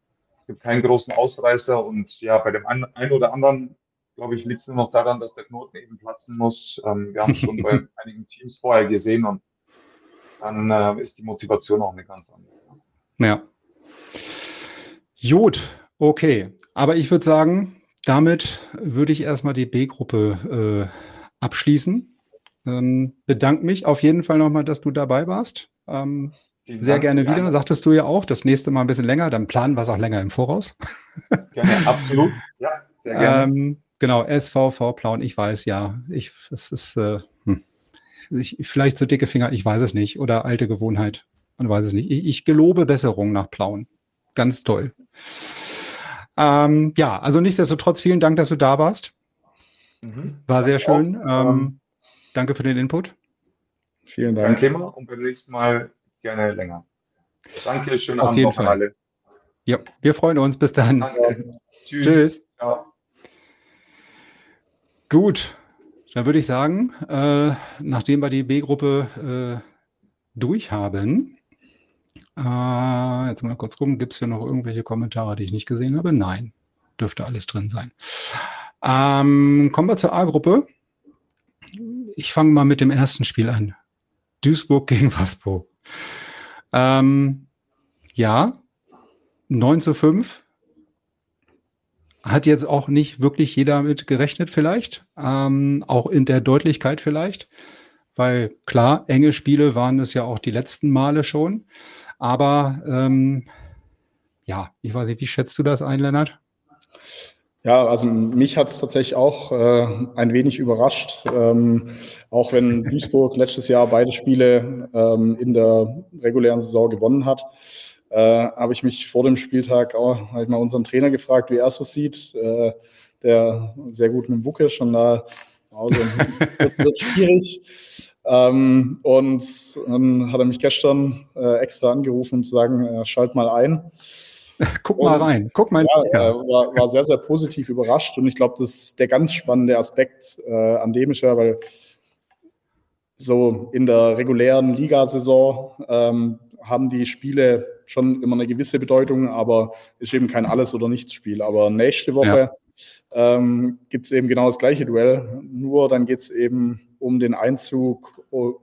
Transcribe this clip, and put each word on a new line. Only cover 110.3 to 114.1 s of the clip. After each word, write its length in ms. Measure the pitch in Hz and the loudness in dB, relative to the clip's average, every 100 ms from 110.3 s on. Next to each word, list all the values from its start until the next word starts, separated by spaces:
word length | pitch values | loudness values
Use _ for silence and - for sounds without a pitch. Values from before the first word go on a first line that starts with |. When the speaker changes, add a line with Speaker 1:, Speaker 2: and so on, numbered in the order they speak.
Speaker 3:
wenig 260 | 123 139 - | 2 2 0
überrascht, 640 | 123 113 135 - - - 139 | -2 2 2 0 -8 -10 -4
ähm, 580 | 123 117 117 117 117 113 - - - _ | 2 2 4 4 2 -2 -12 -18 -20 _
auch 240 | 120 120 | -2 2
wenn 300 | 127 123 117 | 2 2 0
<laughs> 60 | 113 | -2
Duisburg 460 | 139 - 135 131 123 | -4 0 2 2 2
letztes 320 | 127 - 120 | -2 -2 0
Jahr 180 | 120 117 | 2 4
beide 260 | 117 123 | 4 2